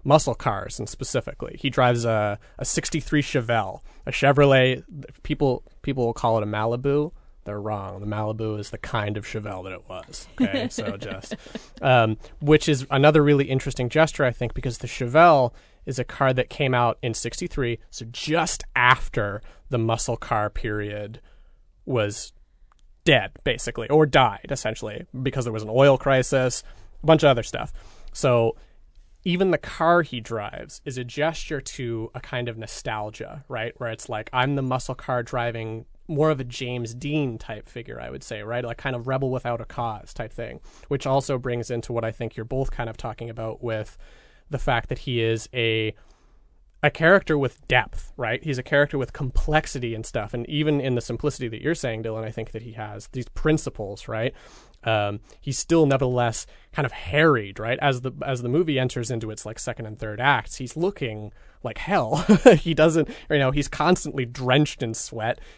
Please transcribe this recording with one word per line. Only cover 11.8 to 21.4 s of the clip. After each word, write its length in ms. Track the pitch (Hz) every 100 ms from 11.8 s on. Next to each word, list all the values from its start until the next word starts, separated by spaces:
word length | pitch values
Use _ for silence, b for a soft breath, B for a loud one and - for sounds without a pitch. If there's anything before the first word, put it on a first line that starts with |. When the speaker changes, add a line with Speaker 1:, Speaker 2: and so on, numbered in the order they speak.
Speaker 1:
um, 380 | 139 127 110 107 B -
which 280 | 147 156 -
is 160 | 139 135
another 320 | 139 147 156
really 240 | 147 143 135
interesting 420 | 131 - - 123
gesture, 360 | 151 160 -
I 80 | 131
think, 220 | - 120
because 240 | - 131 117
the 80 | 123
Chevelle 640 | - 120 147 175 147 123 b b b -
is 120 | 127
a 40 |
car 280 | 123 - 135
that 180 | 127 120
came 240 | - 135
out 240 | 123 120 -
in 140 | 127
sixty-three, 640 | 110 120 - - - 120 117 -
so 140 | - 113
just 540 | 117 - 165 180 - -
after 640 | 127 123 127 - - 104 101 b b -
the 80 | 123
muscle 380 | 113 113 - 117
car 340 | - 113 104
period 720 | - 113 104 104 104 104 113 - -